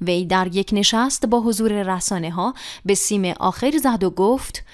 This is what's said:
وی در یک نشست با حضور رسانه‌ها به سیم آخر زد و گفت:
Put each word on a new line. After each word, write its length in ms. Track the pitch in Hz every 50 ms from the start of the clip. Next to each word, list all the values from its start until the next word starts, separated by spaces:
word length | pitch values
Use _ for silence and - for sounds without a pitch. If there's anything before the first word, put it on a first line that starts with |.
وی 240 | 175 175 175 175 180
در 320 | 170 185 185 185 180 175
یک 140 | 196 190 - 214
نشست 540 | 202 202 - - 220 247 269 - - -
با 140 | 226 240 240
حضور 560 | 220 233 220 190 220 220 208 208 196 185 185
رسانه‌ها 580 | 180 - - 208 180 165 165 165 180 180 240 262 - - - - - -
به 100 | 190 202
سیم 300 | 196 - - 214 202 185
آخر 480 | 180 170 - - 185 180 - 240 269 294 320 285
زد 220 | 269 233 180 190
و 60 | 180
گفت: 540 | 165 - 185 208 254 262 - - - - - -